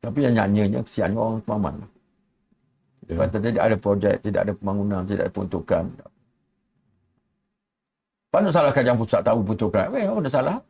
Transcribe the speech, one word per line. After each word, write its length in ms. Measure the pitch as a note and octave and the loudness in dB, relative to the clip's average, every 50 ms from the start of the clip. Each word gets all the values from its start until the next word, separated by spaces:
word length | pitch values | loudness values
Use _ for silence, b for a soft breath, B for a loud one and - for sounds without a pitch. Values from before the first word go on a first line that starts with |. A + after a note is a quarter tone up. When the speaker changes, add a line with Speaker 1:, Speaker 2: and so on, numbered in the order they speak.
Speaker 1:
Tapi 180 | - A#2 G#2 C#3+ C#3+ | -8 -6 -2 0 2
yang 80 | - A#2+ | 2 4
nyanyanya, 480 | A2+ G2+ G2 G#2 G#2 G#2+ G2 G#2 - | 2 2 2 2 2 2 2 0 -2
kesiannya 400 | A#2 - - - G#2 F2 G2+ A2+ | -4 -6 -4 -2 -2 -2 0 -2
orang 240 | A#2 A2+ A2+ A2 G#2+ | -2 -2 -2 -6 -6
Kemaman. 320 | - G#2+ G#2+ G2+ E2 - - G#2+ G#2 _ _ _ _ _ _ _ _ _ _ _ _ _ _ _ _ _ _ _ _ _ _ - | -4 -4 -2 -2 -4 -4 -8 -14 -18 _ _ _ _ _ _ _ _ _ _ _ _ _ _ _ _ _ _ _ _ _ _ -12
Speaker 2:
Ya. 120 | - E2 E2 | -8 -2 -2
Speaker 1:
Sebab 80 | D#2+ - F#2+ A2 G#2 | -2 0 0 -2 -2
tidak 220 | A#2 A2+ - E2+ | 0 0 0 2
ada 100 | A2+ A2 F#2+ | 2 0 0
projek, 360 | - G2+ G2+ G2+ F#2+ G2+ F#2+ - _ | 0 0 0 2 2 0 0 0 _
tidak 180 | G#2+ G2 F#2 F2+ | -4 -2 -2 -2
ada 60 | G#2 G2+ | -2 -4
pembangunan, 480 | - - G2+ G2 G2+ G2+ G#2 G2+ F#2 F2+ | -6 -4 -4 -4 -2 -2 -2 -2 -4 -4
tidak 200 | F#2+ G2+ F#2+ - | -4 -2 -2 -2
ada 60 | F2+ - | -4 -4
peruntukan. 480 | - G2 F#2 - F2+ E2 - G2+ E2+ E2+ - - - - - _ _ _ _ _ _ _ _ _ _ _ _ _ _ _ _ _ _ _ _ _ _ _ _ _ _ _ _ _ _ _ _ _ _ _ _ _ _ _ _ _ _ _ _ | -6 -6 -4 -6 -6 -2 0 -2 0 0 -4 -8 -14 -20 -20 _ _ _ _ _ _ _ _ _ _ _ _ _ _ _ _ _ _ _ _ _ _ _ _ _ _ _ _ _ _ _ _ _ _ _ _ _ _ _ _ _ _ _ _
Apa 60 | - - | 0 2
nak 140 | G3+ G3 D3+ | 2 4 4
salahkan 300 | E3+ D3+ C#3+ C3 C3+ B2+ | 4 4 4 4 4 4
yang 80 | B2 B2 | 4 2
pusat 260 | A#2 A2+ G#2+ - A#2 A2 | 2 2 2 0 2 2
tahu 200 | A#2+ A2+ A#2 G#2 | 2 2 2 2
peruntukan? 480 | F#2+ A2 - - G#3 - - - - A3+ C#4 | 0 -2 0 0 0 2 0 0 0 -2 -2
Eh, 80 | A3 | -2
apa 140 | F#3+ A3 A3 E3+ | 0 0 -2 -2
nak 80 | C3+ | 0
salah? 260 | B2+ C#3+ B2+ D3 F#3 B3+ - _ | 0 0 0 0 -2 -4 -6 _